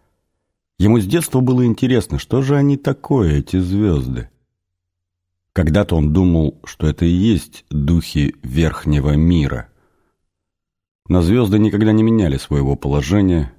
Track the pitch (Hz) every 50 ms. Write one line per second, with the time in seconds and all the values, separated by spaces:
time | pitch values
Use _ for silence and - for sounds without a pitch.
0 | _ _ _ _ _ _ _ _ _ _ _ _ _ _ _ - 90 104 113 120
1 | 98 95 151 175 160 - - 131 127 127 127 123 123 120 107 - - 123 127 117
2 | - - - - - _ - 127 135 131 147 143 139 143 139 139 - 147 139 -
3 | - - 143 131 101 80 73 71 69 - - 92 92 90 95 101 107 101 82 71
4 | 64 64 65 60 58 - _ _ _ _ _ _ _ _ _ _ _ _ _ _
5 | _ _ _ _ _ _ _ _ _ _ _ - 85 80 76 101 101 - 85 80
6 | 76 76 76 92 92 90 85 82 78 73 - - - - - _ 80 78 73 -
7 | 85 85 87 90 98 117 107 80 - - - - _ _ 76 73 71 73 85 85
8 | - - - - 71 - - - - 62 64 78 82 76 - - - 78 73 71
9 | 67 73 73 76 80 85 90 82 71 67 65 58 57 - _ _ _ _ _ _
10 | _ _ _ _ _ _ _ _ _ _ _ _ _ _ _ _ _ _ _ _
11 | _ - 87 90 85 85 107 127 120 98 101 107 107 107 95 101 110 107 107 110
12 | 110 113 113 110 98 78 67 69 - - 76 71 69 67 69 - - 69 69 73
13 | 67 69 92 104 98 92 87 82 71 67 -